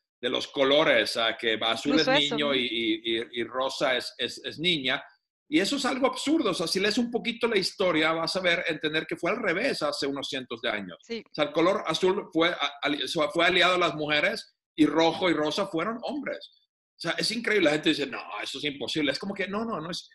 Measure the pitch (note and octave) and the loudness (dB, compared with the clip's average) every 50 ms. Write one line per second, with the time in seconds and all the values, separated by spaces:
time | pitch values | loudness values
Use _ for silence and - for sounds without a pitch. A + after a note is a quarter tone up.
0 | _ _ _ _ - B2 C3 B2 - - - C#3+ C3+ C3+ C#3+ D3 D#3+ D#3 C3+ A2+ | _ _ _ _ -4 -4 -2 -4 -4 -4 0 2 4 6 6 6 6 6 6 4
1 | G#2+ - - A#2+ A2+ A2+ A2 - - A#2 A2 G#2+ A2+ A2+ A2+ A2+ - C#3+ D3 D#3+ | 4 2 0 0 0 -2 -2 -2 0 0 0 0 0 0 0 0 2 2 4 4
2 | D3+ - E3+ D3+ C#3+ C#3+ C#3+ D3+ D3 C#3+ C#3 C3 B2 A#2+ A2+ A#2 A2+ A2 A2 A2 | 4 4 2 2 2 0 0 0 0 0 0 0 0 0 -2 0 0 0 0 0
3 | A2 A#2 A2+ A2+ A#2 A#2 A#2+ A#2+ A#2 A2+ A#2+ B2+ C3 C3+ - - D#3 C3+ B2+ B2 | -2 -2 -2 -2 -2 -4 -4 -6 -4 -4 -2 -2 -2 -2 -2 0 0 0 0 0
4 | - - - - B2+ A2+ - - - C3 A2 C3+ D#3+ F3+ F3 D3+ C3 B2+ C3+ D3 | -2 -6 -6 -6 -6 -6 -6 -8 -12 -12 -8 -4 -2 0 0 0 0 -2 -4 -4
5 | - - _ _ _ _ _ _ _ - D3 D#3+ G3 - C#4+ C#4 - A3+ D3 B3 | -6 -10 _ _ _ _ _ _ _ 0 0 2 2 2 0 -2 -2 -2 0 0
6 | C4+ B3 - - - C#4 D#4 E4 C4+ G3+ E3 - F3 E3 - F#3 F#3+ G#3+ G#3 C4+ | 0 0 0 -2 0 0 2 2 2 0 0 -2 -2 -2 0 0 0 2 2 0
7 | A#3+ A#3+ - A3 - A#3 A#3 - - A#3 A3+ G3 F3+ - - - F#3+ F3+ E3 D#3 | 0 0 -2 -4 -4 -4 -2 -2 -2 0 2 0 0 0 -2 0 0 2 2 2
8 | D#3 D#3 E3 E3 E3 - - F#3+ F#3 F3 E3+ F3 F3+ E3+ D#3+ D#3 - D#3 D3+ D#3 | 2 2 2 0 -2 -2 -2 0 2 2 2 2 0 -2 -4 -2 -2 -2 -2 -2
9 | D#3 - E3+ - - E3+ G#3+ A#3 A3+ F#3+ E3 F#3 B3 F#3 G3+ - D#3+ D3 C#3+ - | -2 -2 -4 -4 -2 -2 -2 0 0 -2 0 0 0 -2 0 -2 -2 -4 -2 -2
10 | D3 C#3 C#3 C#3 C3 - C#3+ C3 B2+ - A#2+ A2 - A#2 A2 G#2 G2 F2+ E2 - | -4 -4 -4 -4 -6 -6 -6 -6 -6 -8 -8 -4 -2 -2 -2 -2 -4 -8 -12 -14
11 | _ - A#3 A3+ - _ - - D3+ C#3+ C#3+ E3 D#3+ F#3 G3 G#3 - D#3+ E3 - | _ -12 -12 -12 -12 _ -4 -2 -2 0 2 2 2 4 2 0 -2 -2 -2 2
12 | F#3 F#3 F#3+ G3+ - - - D#3+ E3 E3 D#3+ - C#3+ C#3+ - - - C#3+ C#3+ C3 | 2 2 2 0 -4 -2 0 2 2 2 2 0 -4 -4 -4 -2 -2 -2 -2 -2
13 | C3 - - E3 D3+ D3 - E3 E3 F3+ F#3 F3+ E3+ F3+ F#3 F3+ F3 E3 D#3 D#3 | -4 -2 0 0 0 0 2 2 4 4 6 6 6 4 4 4 2 2 0 -2
14 | D3+ D3 D3+ D3 F3 G3 A3+ G#3+ - - _ _ _ _ _ - D3+ D3 D3 D#3+ | -2 0 2 2 2 0 0 -4 -8 -14 _ _ _ _ _ 4 4 4 6 4
15 | E3 E3 D#3+ - F#3 F3+ D#3+ D3+ D3+ D3+ D3 - G3 - - D#3+ E3+ G#3+ A#3 A#3+ | 4 4 4 2 2 2 2 2 0 0 0 -2 -2 -2 -2 -2 -2 -2 -4 -4
16 | C#4 D#4 B3 D4+ - - F#2+ - - - _ _ _ _ _ _ _ _ _ - | -6 -6 -6 -6 -4 -6 -6 -8 -10 -16 _ _ _ _ _ _ _ _ _ -8
17 | - E3+ D#3+ - E3 - A3 A#3 G3 G#3 G#3+ G#3 F3 D3 D3+ D3+ D3+ E3+ D3+ C#3 | -6 -4 -4 -2 -2 -2 -2 -2 0 0 2 4 4 4 4 4 4 2 2 2
18 | C#3+ C3 A#2 G#2 - - - - - - - C3+ C#3 D3 C3+ C#3 B2+ A2 - D#3+ | 0 -4 -6 -8 -10 -10 -10 -8 -8 -8 -8 -6 -6 -6 -4 -6 -6 -4 -2 0
19 | D3+ C3+ B2+ - - G3 G3 G3 F#3 F#3 F#3+ G#3 A#3 A#3 G#3+ D#3+ D#3 E3+ F3 - | 0 0 -2 -2 -6 -8 -6 -6 -6 -4 -4 -4 -4 -4 -6 -6 -6 -8 -8 -10
20 | - - _ | -12 -14 _